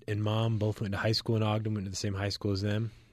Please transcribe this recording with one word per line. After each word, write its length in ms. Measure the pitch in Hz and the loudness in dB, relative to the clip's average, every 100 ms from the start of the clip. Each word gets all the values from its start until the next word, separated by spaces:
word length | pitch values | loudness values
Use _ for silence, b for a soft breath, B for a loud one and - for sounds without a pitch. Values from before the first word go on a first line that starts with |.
| - | -4
and 160 | 104 | 0
mom 320 | 107 110 113 110 | 2 2 2 2
both 240 | 107 104 | 0 0
went 120 | 104 | -2
to 60 | 98 | 0
high 140 | 110 | 2
school 240 | 113 - 113 | 2 2 2
in 60 | |
Ogden, 320 | 107 107 110 | 2 0 0
went 100 | 107 | -2
to 60 | 98 | -4
the 60 | 92 | -4
same 180 | 104 | -4
high 160 | 98 101 | -2 -2
school 220 | - 104 | -2 0
as 100 | 98 | 0
them. 300 | 104 104 113 - b | 0 0 -2 -8 b